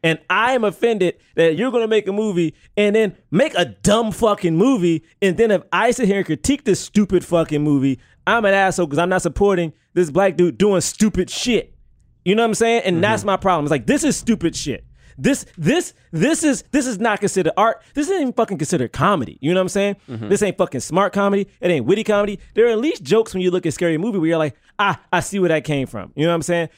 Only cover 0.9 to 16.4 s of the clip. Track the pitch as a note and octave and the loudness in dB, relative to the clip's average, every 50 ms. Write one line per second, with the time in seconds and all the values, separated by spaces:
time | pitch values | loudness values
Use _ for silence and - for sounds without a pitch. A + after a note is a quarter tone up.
0.9 | A3+ G#3 F3+ F3 - _ _ _ _ - E3 E3 D#3 D#3 A3+ C4 A3 A#3+ A3+ G#3+ | 0 2 0 -2 -2 _ _ _ _ 2 2 2 2 2 -2 0 0 -2 0 2
1.9 | A3 A3 G#3 G3 G3 G#3 A3 G#3+ F#3+ E3+ E3+ D#3 - _ _ - _ - G#3 G#3 | 0 0 0 0 -4 -2 -2 -2 0 0 -2 -2 -4 _ _ -8 _ 0 0 2
2.9 | G3+ A3 A3 G3 F3 _ _ _ - F#3 C#4 D#4 - F#3 F3 A3 G3 _ - - | 2 2 0 0 -4 _ _ _ -2 -2 -2 0 -2 -2 -2 -2 -4 _ 0 2
3.9 | G3+ A3+ A#3 A3 F#3+ - A#3 A3 G3+ G3+ - E3+ D#3+ D#3+ G3+ C4 C#4 A3+ F3 F3 | 2 2 0 -2 -4 -2 0 0 0 0 -2 -2 2 2 2 2 2 2 2 0
4.9 | E3 D#3 _ _ _ _ - G3 F3 - A3+ A3+ G#3 F3 - _ - F3 G#3+ A#3+ | 0 -2 _ _ _ _ -2 -2 2 2 2 2 2 0 -2 _ -2 0 0 0
5.9 | A#3+ - C4 F#3 G3 G3 F#3+ - D#3+ D3 - - C#4 C#4+ _ - F#3 - - - | 0 0 0 0 0 0 -2 -2 -4 -4 0 -2 -2 -2 _ -2 -2 -2 -2 -2
6.9 | _ G3+ G#3 F#3 G3 F3 - - E3 E3+ D#3+ D#3 D#3 D3 D3 D3+ D3 C#3 C3 C#3 | _ 0 0 2 0 -2 0 0 0 0 0 0 -2 -2 0 2 2 2 2 0
7.9 | C3+ - _ _ _ _ _ - G#3 A#3 A3+ G3 G3 G3 G3 F#3+ E3+ - F3 D3+ | -2 -4 _ _ _ _ _ 0 0 2 2 2 2 4 2 2 2 0 -2 -2
8.9 | C#3 D3+ E3+ F3+ F#3 F#3 - E3+ - - G3+ G3+ G3 F3+ E3+ D#3+ - _ _ _ | 0 -2 0 2 0 0 -2 -2 -2 2 2 2 2 2 -2 -4 -6 _ _ _
9.9 | _ E3+ F3+ D#3 C3+ F3 G3 F#3+ D#3+ D3 F3 F3 B2+ G#2+ F#3 G#3 G3 F3+ - - | _ 0 0 2 2 2 2 2 2 2 2 2 2 2 2 2 2 2 0 -2
10.9 | - - G#3 A3 - E3+ F#3 - - - - A#3+ A#3+ F#3 - - - _ - _ | -2 0 0 0 2 0 -4 -4 -4 -6 -2 0 0 -2 -2 -4 -16 _ -20 _
11.9 | _ _ _ _ _ _ _ F3 G3 A3 A#3 A3+ G#3+ - A3+ A#3 A#3 A#3 - G3 | _ _ _ _ _ _ _ 0 2 2 2 0 2 0 2 2 2 2 0 0
12.9 | F3+ E3 F3+ G#3 A3 G#3 G3+ G3+ F#3+ F#3 - G3 F3+ D#3+ C#3+ D3 D#3 C#3 A2 A#2+ | 0 0 0 0 0 0 0 -2 -2 0 0 0 0 0 0 0 -2 -2 2 0
13.9 | B3+ C#4+ - D4 A3 - - - A3+ - E3 E3 D#3 - - - A#2 - - - | 0 2 2 0 -2 -2 0 -2 -2 0 0 -4 -4 -4 -8 -8 -8 -10 -12 -20
14.9 | _ _ _ - - - C3 G#3 C#4 - - - _ - D3+ D#3+ C4 F4 - - | _ _ _ -20 -16 -2 0 0 0 0 -4 -14 _ -4 0 0 2 0 0 -4
15.9 | _ _ _ _ - D#3 F3 C4+ D#4+ - | _ _ _ _ -2 0 2 2 2 2